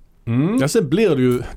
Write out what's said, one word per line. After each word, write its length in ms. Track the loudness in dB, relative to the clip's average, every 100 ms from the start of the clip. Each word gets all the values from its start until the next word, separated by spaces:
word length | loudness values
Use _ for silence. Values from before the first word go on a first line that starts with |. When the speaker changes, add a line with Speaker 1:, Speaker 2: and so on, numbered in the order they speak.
| -20 _ -4
Speaker 1:
mm. 320 | -2 0 0
Speaker 2:
Ja, 60 | 0
sen 220 | 0 0
blir 260 | 2 2 2
det 60 |
ju, 200 | 2 0 -4